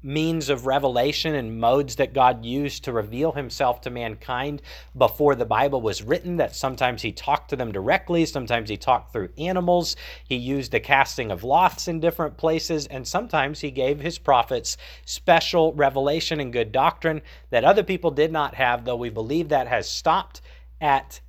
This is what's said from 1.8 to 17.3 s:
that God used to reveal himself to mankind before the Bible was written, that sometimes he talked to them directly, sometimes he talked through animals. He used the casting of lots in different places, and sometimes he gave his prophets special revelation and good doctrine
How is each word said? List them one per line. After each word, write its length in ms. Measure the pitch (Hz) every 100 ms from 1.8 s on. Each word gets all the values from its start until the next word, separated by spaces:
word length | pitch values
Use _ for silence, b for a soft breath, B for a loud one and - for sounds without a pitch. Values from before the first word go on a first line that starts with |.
| 139 113
that 160 | 135
God 320 | 135 127 120 117
used 400 | 131 143 - -
to 80 |
reveal 400 | 117 104 120 156
himself 480 | 143 127 - 139 123
to 80 | 131
mankind 720 | 120 117 107 - 123 143 143 B B B 127
before 380 | 123 - 147 131
the 100 | 110
Bible 360 | 110 139 135
was 200 | 110 95
written, 360 | 104 175 180 175
that 180 | - -
sometimes 460 | 135 127 127 120
he 100 | 117
talked 380 | - - 147 -
to 80 | 131
them 160 | 120
directly, 520 | 101 98 185 - 170 160
sometimes 440 | 147 117 117 107
he 80 | 104
talked 340 | - 123 -
through 160 | 120 92 -
animals. 600 | 165 185 175 175 165 - B B
He 140 | B 127
used 340 | 120 139 127
the 80 | 113
casting 520 | - 139 139 - 113
of 120 | 90
lots 460 | 113 147 180 - -
in 100 | 165
different 380 | 165 165 156 -
places, 500 | 165 160 - 160 143
and 180 | 135 120
sometimes 540 | 180 233 151 135 147
he 120 | 147
gave 280 | 131 131 147
his 180 | 147 165
prophets 600 | - 127 117 123 - - B B
special 680 | B - - 165 - 175 160
revelation 680 | 151 139 135 139 156 - 156
and 140 | 135
good 180 | 120 110
doctrine 500 | 131 151 - 165 156 B